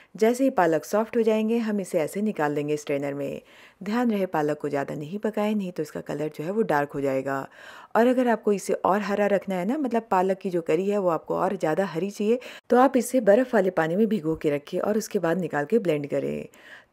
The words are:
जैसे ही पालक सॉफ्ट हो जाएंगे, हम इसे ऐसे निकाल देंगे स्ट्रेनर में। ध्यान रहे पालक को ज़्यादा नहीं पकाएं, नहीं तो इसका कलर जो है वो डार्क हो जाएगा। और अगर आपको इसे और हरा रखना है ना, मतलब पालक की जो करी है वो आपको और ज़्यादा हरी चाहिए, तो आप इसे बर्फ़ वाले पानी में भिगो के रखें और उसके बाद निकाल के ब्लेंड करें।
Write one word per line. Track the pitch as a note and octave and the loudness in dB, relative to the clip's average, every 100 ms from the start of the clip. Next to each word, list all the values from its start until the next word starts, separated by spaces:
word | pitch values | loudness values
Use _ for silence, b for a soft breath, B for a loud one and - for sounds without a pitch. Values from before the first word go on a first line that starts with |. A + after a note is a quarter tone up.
| B F3+ | B 0
जैसे | A3 B3 | 2 4
ही | C4+ | 2
पालक | B3 E3 D3+ - | 4 2 2 0
सॉफ्ट | G#3 A3+ A#3+ | -2 0 0
हो | |
जाएंगे, | A3 A3 A3 A#3 | 2 2 0 0
हम | A3 G3+ | 0 -4
इसे | F3+ F3 | -2 -2
ऐसे | D3 G3 | -2 -2
निकाल | G#3+ G3 D3 D3 | -4 0 -2 0
देंगे | D3 D3+ | -2 -4
स्ट्रेनर | - C#3 C#3+ | -2 -4 -4
में। | C#3+ C#3 - B B B B | -6 -8 -10 B B B B
ध्यान | G3 A#3+ B3 | -4 -2 0
रहे | G3+ F#3 | 0 0
पालक | D#3+ D3 D3+ | 0 0 -2
को | D3 | -2
ज़्यादा | C#3 C#3 D3+ | -4 -4 -8
नहीं | D3 G#3 | -8 -6
पकाएं, | G#3+ G#3 G#3 G#3+ | -4 -2 -2 -2
नहीं | F3+ | -4
तो | F3 | -6
इसका | D3+ E3 | -8 -8
कलर | D#3 D3 D3+ | -8 -6 -6
जो | D3+ | -6
है | D#3+ | -4
वो | G#3+ | -2
डार्क | G3 D3 C#3+ | 2 2 0
हो | C#3+ | -2
जाएगा। | C#3 C3+ C3+ C3+ - B B B B A3 | -2 -2 -2 -6 -6 B B B B 2
और | B3 | 4
अगर | B3 A#3+ | 4 2
आपको | A3 G#3+ | 0 0
इसे | G3 - F#3 | -2 -2 0
और | F#3+ G#3 | 2 2
हरा | G3+ G3+ G3+ | 0 0 2
रखना | F#3+ F#3+ F#3 | 2 0 -4
है | F#3+ | -2
ना, | D#4 | -2
मतलब | B3+ A3+ A3 | 0 -2 0
पालक | F#3+ F#3+ F#3+ | 2 2 0
की | G3 | -2
जो | F3 | -4
करी | E3 D#3+ G3 | 0 0 2
है | G#3 | 0
वो | F3+ | 0
आपको | D#3 - E3 | -2 -2 -2
और | F3+ G3 | 0 0
ज़्यादा | D#3+ D#3 F#3+ | 0 0 -2
हरी | D#3+ G3+ | -2 -6
चाहिए, | G3+ G#3 B3+ B B - | -2 0 0 B B 2
तो | B3 | 6
आप | C4 B3 | 6 4
इसे | G#3+ C4 | 2 2
बर्फ़ | G3+ A3 B3+ | 6 6 6
वाले | G#3+ F#3 | 2 2
पानी | F3 D#3+ F#3 | 0 0 2
में | A3 | 2
भिगो | G#3+ D#3 D#3+ | 2 -2 -2
के | D#3 | 0
रखें | C#3+ - F3+ | -2 -4 -4
और | - G#3+ | -2 -2
उसके | - G3 | -2 -2
बाद | E3 F#3 | 0 0
निकाल | D#3 D3 D3 | -2 -2 0
के | A3+ | 0
ब्लेंड | F3 D3+ C#3+ | 2 -2 -2
करें। | C#3+ C#3+ D3 D3 B B B B | -4 -2 -6 -10 B B B B